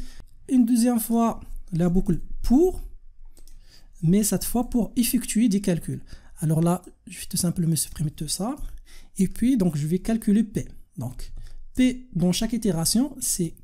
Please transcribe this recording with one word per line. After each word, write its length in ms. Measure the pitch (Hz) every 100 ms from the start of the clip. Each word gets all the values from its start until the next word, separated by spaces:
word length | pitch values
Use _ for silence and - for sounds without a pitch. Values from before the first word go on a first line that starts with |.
| - - - - -
une 160 | 262
deuxième 360 | 226 240 240 233
fois 400 | 233 233 226 - - - -
la 160 | 165 175
boucle 320 | 180 196 170 - -
pour, 380 | - 254 370 - - - - - - - - - - - - -
mais 220 | 160 196
cette 220 | 208 180
fois 260 | - 233 247
pour 220 | 240 -
effectuer 540 | - 233 247 - 214 233
des 120 | 196
calculs. 420 | 202 165 - 131 - - - -
Alors 220 | 156 160
là, 220 | 170 180 - - -
je 100 | 180
vais 80 | -
tout 100 | 185
simplement 380 | 175 185 165
supprimer 380 | 156 - - 151
tout 160 | - 147
ça. 260 | - 208 294 - - - - - -
Et 100 | 185
puis, 300 | - 233 269
donc, 180 | 180 147
je 100 | 151
vais 120 | 185
calculer 440 | - 226 220 202
P. 240 | 214 - - - - -
Donc, 360 | 113 - - - - - -
P 340 | - 254 247 -
dans 180 | 175 175
chaque 220 | 180 226
itération, 600 | 233 220 165 165 214 294 -
c'est 340 | - - 165 -